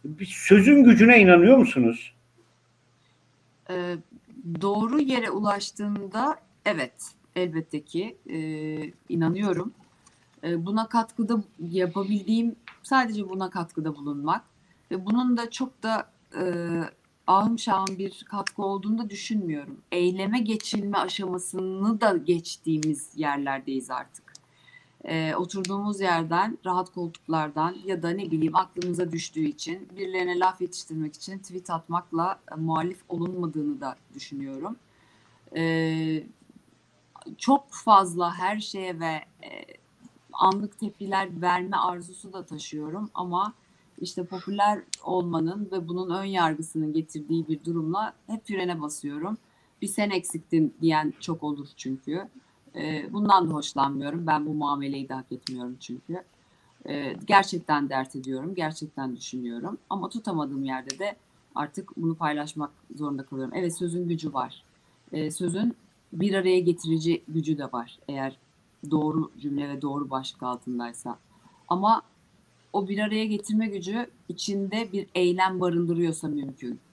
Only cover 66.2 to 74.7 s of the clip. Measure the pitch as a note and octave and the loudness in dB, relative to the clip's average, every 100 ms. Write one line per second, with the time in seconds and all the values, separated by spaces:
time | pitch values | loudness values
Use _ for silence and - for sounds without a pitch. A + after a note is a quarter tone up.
66.2 | G3+ F#3+ F#3 F#3 F3 E3+ D#3+ D#3+ E3 E3 | 0 2 4 4 4 0 0 0 2 -2
67.2 | - D#3+ D3+ D3 C3+ B2 A#2+ - - C#3 | -2 -4 -2 -4 -4 -6 -8 -14 -10 -6
68.2 | C3+ C3+ _ _ _ _ D3 D#3 D3+ D#3+ | -6 -8 _ _ _ _ -2 0 0 -2
69.2 | D#3 - C#3+ C#3+ C#3+ C#3 C#3+ C#3+ C#3 C3 | -4 -8 -6 -6 -6 -6 -6 -6 -4 -6
70.2 | C3+ - B2+ B2 - A#2+ A#2+ A#2 B2 - | -8 -8 -8 -6 -6 -8 -8 -10 -12 -12
71.2 | _ _ - _ - F3+ G#3 A3+ - _ | _ _ -20 _ -4 0 4 2 0 _
72.2 | _ _ _ _ _ G3+ F#3+ G3+ G#3+ G#3+ | _ _ _ _ _ -4 -2 -2 0 0
73.2 | A3 G#3 - G#3+ A3 G3 F3+ A3 A#3+ _ | 0 -2 0 0 0 -4 -4 -6 -6 _
74.2 | - E3+ - G3 G3 | -14 -8 -4 -2 -2